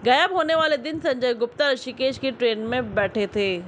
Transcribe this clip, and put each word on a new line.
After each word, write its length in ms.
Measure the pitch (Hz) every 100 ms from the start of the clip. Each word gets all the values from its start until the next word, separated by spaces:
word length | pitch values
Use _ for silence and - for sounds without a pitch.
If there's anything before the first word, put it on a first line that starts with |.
| 214
गायब 280 | 262 359
होने 220 | 370 311 320
वाले 220 | 311 294
दिन 220 | 247 320
संजय 340 | 320 254 247
गुप्ता 380 | 240 233 - 285
ऋषिकेश 460 | 254 - 240 262 262
की 140 | 269
ट्रेन 280 | 233 240 220
में 360 | 220 247 233 202
बैठे 320 | 196 220 202
थे। 300 | 208 196 180